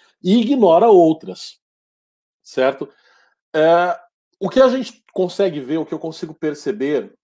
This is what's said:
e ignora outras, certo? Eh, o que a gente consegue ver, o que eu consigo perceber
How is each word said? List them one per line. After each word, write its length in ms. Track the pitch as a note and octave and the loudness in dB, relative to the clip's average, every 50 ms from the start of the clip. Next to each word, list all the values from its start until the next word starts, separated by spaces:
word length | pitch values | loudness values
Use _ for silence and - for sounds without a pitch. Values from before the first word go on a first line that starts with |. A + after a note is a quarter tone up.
| _ _ _ _ - | _ _ _ _ -2
e 160 | F3+ G#3 A#3+ | 0 0 0
ignora 500 | G#3+ A#3 C#4+ B3+ G#3 F3 D#3+ F3 A3 A#3 | 2 0 0 2 4 4 4 4 6 6
outras, 680 | G3+ F3+ E3+ D#3+ D#3+ - - F#3+ - - - - - _ _ _ _ _ _ _ _ _ _ _ _ _ _ _ _ _ | 6 6 6 4 2 -2 -8 -16 -14 -14 -16 -18 -20 _ _ _ _ _ _ _ _ _ _ _ _ _ _ _ _ _
certo? 480 | _ - - C3 B2+ C3+ C#3 - C#3+ - _ _ _ _ _ _ _ _ _ _ _ _ - | _ -10 -4 0 0 0 0 -4 -12 -14 _ _ _ _ _ _ _ _ _ _ _ _ -2
Eh, 460 | D#3 D#3 E3 E3+ F3 F3 F3+ F3 - - _ _ _ _ _ _ - | 0 2 4 4 2 2 0 -4 -8 -10 _ _ _ _ _ _ -10
o 100 | G3 E3+ | -10 -2
que 120 | - C4 | 2 2
a 60 | C4 | 2
gente 360 | B3 B3 C4+ A#3+ - - _ _ _ - | 2 2 -2 -6 -10 -14 _ _ _ -6
consegue 480 | F#3 F#3 F3 - - G3+ F#3 D3+ D3 | -4 -4 -4 -2 -2 -2 -2 -2 -6
ver, 160 | B2+ B2 D#3 | -8 -6 -6
o 80 | E3 D3+ | -6 -6
que 80 | - D#3+ | -6 -10
eu 60 | D#3 | -10
consigo 340 | - D#3+ D#3 - F3+ D#3 D3+ | -10 -12 -12 -12 -14 -14 -12
perceber 800 | - D#3+ D3+ D3 D3 - C#3+ A2 G#2+ C3+ D3 D3+ B2 G2+ - _ _ | -8 -6 -6 -6 -6 -6 -8 -6 -4 -4 -2 -2 -4 -4 -6 _ _